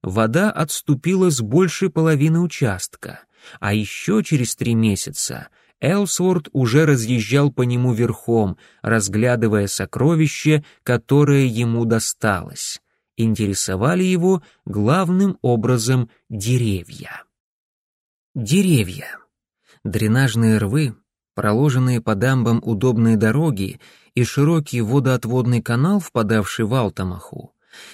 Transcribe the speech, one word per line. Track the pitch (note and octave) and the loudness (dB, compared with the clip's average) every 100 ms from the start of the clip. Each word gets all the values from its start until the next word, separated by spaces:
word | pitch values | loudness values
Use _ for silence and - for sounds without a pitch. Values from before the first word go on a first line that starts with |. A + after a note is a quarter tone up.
вода | F#2 G2+ A2 D3 G#3 | -4 0 0 2 0
отступила | - D#3+ - - C#3+ E3 F#3 F#3 | -2 -4 -4 -2 -2 0 2 2
с | C3 | 0
большей | G#2+ C#3+ F#3 - G3 | 0 2 2 0 -2
половины | - D#3+ D3 D#3 E3 | 0 2 2 2 2
участка, | F3 - B2+ F#2 - - - - _ _ - - | 0 -2 -2 -2 -8 -14 -18 -18 _ _ -20 -8
а | G2+ | -2
еще | G#2+ G#2 - - G#3+ | -2 -2 -6 -2 -2
через | - D3 A#2+ - | 0 -2 -2 -4
три | A#2 A2+ | 0 2
месяца — | A2 G2 - - - B1 - _ _ - | 2 0 -4 -8 -8 -10 -14 _ _ -4
Элсворт | C3 G3+ G3 - F3+ F3 - | -2 0 -2 0 0 0 -2
уже | C#3 A#2+ C3+ D#3 | -2 2 4 4
разъезжал | C3+ A2+ B2 G#2 C3+ C#3+ | 2 0 -2 0 2 2
по | - | 0
нему | B2 B2 B2+ | -2 0 0
верхом, | A2+ A#2 A2 - A#2 G2+ - _ _ | 0 -2 -2 0 2 2 -4 _ _
разглядывая | - A2+ G2 G#2+ B2 B2 A2+ G#2+ G2+ | -2 0 0 0 0 2 2 0 0
сокровище, | - G2+ - C3+ E3 D#3 - D3+ D3+ - _ | -4 -6 0 2 2 0 0 0 0 -2 _
которое | - A#2+ - C#3+ D3 C#3 C3 | -2 -2 2 2 4 4 2
ему | A2 A#2+ A#2 A#2 | 0 -2 0 0
досталось. | A2+ - - A2 F#2 F2 - - - _ _ _ - | 0 -2 -4 -2 -2 -6 -12 -12 -12 _ _ _ -2
Интересовали | A2+ G#2+ G2+ F#2+ - F#2 B2 F3+ | -2 0 -2 -2 -4 -2 0 2
его | F#3 F3+ F3+ F#3 - _ - | 2 2 2 0 -4 _ -8
главным | G#2 G#2 E3+ F3 F#3 G3 - | -2 2 2 2 2 0 0
образом | C3 A#2+ A#2 B2 A2+ B2+ A#2 _ - | 0 0 2 0 2 0 -2 _ -12
деревья. | A2 A2 B2 A2+ F#2+ E2+ - - - - _ _ _ _ _ _ _ _ _ _ - | -8 -2 0 0 -2 -6 -18 -18 -18 -20 _ _ _ _ _ _ _ _ _ _ -8
Деревья. | G#2 F3 F#3+ C#3+ F2+ F#2 - - _ _ _ _ _ _ G#2+ | -2 0 4 2 0 -6 -16 -18 _ _ _ _ _ _ -6
Дренажные | G2+ G#2+ A#2+ C3+ A2 A2+ G#2+ | -2 0 2 2 2 2 2
рвы, | G2+ C#3+ C#3 - _ _ _ | 0 0 -2 -6 _ _ _
проложенные | - G#2 G#2+ D3+ B2+ B2+ B2 | -4 0 2 2 2 0 0
по | A2+ G2+ | -2 0
дамбам | B2+ C3 A2+ A#2 | 2 2 2 0
удобные | - G#2 B2+ A#2 A2+ A2 | 0 0 0 2 2 4
дороги | A2 C3 E3 G2+ F#2+ - - _ _ - | 2 2 0 -2 -6 -8 -20 _ _ -2
и | A#2+ | -2
широкий | - D3 E3 D3 B2 | 2 2 0 -2 -4
водоотводный | G#2+ C#3 C3 B2 A2 B2+ A#2+ A#2+ | 0 2 2 0 -2 0 0 0
канал, | - A#2 D#3+ G#3 | 0 0 2 0
впадавший | E3 A#2+ G#2+ A2 G2 - G#2+ | -2 -2 0 0 0 -4 -2
в | |
Алтамаху, | C3 G#2 - F#2 F#2 - - - _ _ - - | 0 -2 -4 -6 -8 -14 -18 -18 _ _ -20 -20